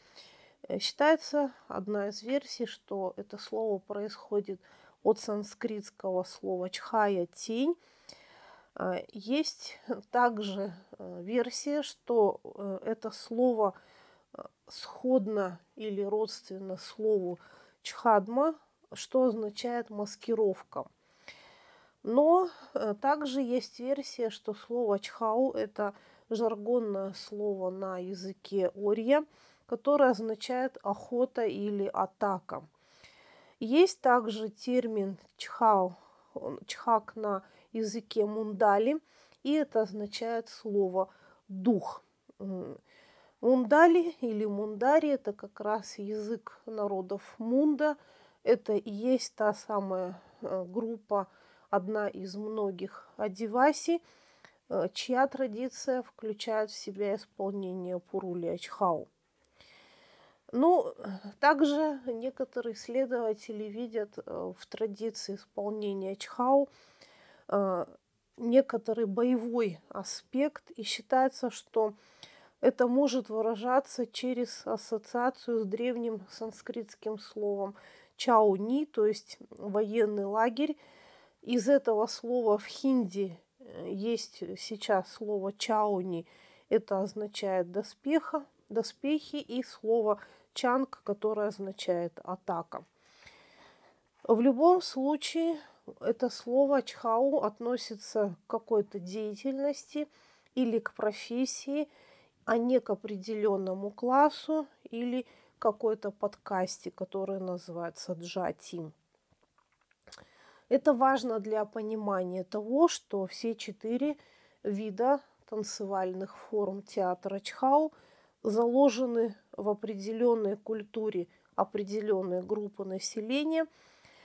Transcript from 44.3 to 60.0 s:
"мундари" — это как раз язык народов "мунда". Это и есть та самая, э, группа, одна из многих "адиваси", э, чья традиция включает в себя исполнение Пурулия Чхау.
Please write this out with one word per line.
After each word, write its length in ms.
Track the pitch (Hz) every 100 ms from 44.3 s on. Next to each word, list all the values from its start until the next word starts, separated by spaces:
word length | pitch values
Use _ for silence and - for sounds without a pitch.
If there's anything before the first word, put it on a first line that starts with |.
| 214 214
"мундари" — 640 | 202 214 208 247 311 302
это 240 | 277 -
как 260 | 202 202 -
раз 380 | 208 214 196 -
язык 640 | 202 214 208 226 - - -
народов 720 | 220 202 190 185 202 - -
"мунда". 600 | 226 262 302 294 302 285 _ _ _ _
Это 300 | - 240 -
и 180 | 208 208
есть 440 | 202 240 254 - -
та 180 | 214
самая, 680 | 208 - 208 196 185 185 185 - _
э, 240 | 220 190 180
группа, 600 | 196 226 226 - 202 190 _ _ _ _
одна 380 | 202 185 214 208
из 280 | - 190 196
многих 760 | 214 220 202 180 196 - - -
"адиваси", 840 | 214 185 226 240 285 294 - 339 - _ _ _ - _ -
э, 180 | 196 185
чья 340 | - - 247 269
традиция 720 | 269 254 208 254 - - 254
включает 720 | 247 - 220 214 - 220 214
в 40 | -
себя 400 | - 196 202 202
исполнение 840 | - - 196 196 190 185 180 180
Пурулия 580 | - 190 185 175 170 175
Чхау. 500 | - - 190 160 - _ _ _ _ _ _ - _ _